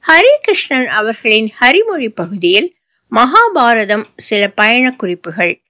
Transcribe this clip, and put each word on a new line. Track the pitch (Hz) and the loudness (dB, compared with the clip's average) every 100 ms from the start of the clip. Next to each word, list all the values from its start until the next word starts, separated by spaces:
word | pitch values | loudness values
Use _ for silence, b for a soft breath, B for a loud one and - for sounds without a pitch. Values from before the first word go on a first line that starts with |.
| - | 2
ஹரிகிருஷ்ணன் | 320 466 587 - 381 - 269 254 | 4 4 2 0 -4 -2 -4 -2
அவர்களின் | 208 214 226 226 214 220 - | -2 -4 -4 -2 0 -2 0
ஹரிமொழி | 247 330 440 359 233 | 0 2 0 -2 -6
பகுதியில் | - 170 196 175 190 349 _ _ _ _ | -8 -10 -4 -2 0 -2 _ _ _ _
மகாபாரதம் | 220 254 381 466 359 240 226 202 208 - - | 0 2 4 2 2 2 2 0 -4 -4 -12
சில | - 208 202 | -6 -2 -4
பயண | 202 214 240 254 254 | 0 0 2 0 -4
குறிப்புகள். | 185 175 170 170 175 175 _ | -8 -8 -10 -4 -4 -4 _